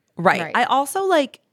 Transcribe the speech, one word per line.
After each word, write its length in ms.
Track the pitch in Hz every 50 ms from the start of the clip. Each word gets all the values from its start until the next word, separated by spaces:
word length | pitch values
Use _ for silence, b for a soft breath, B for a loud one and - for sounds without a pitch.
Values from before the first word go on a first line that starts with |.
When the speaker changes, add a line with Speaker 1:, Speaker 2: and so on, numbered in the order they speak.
| _ _ _
Speaker 1:
Right. 260 | - 165 180 147 -
Speaker 2:
Right. 100 | 170 156 -
Speaker 1:
I 80 | 233 240
also, 380 | - 240 269 285 277 - 381 392
like, 340 | 381 370 311 277 - - - _ _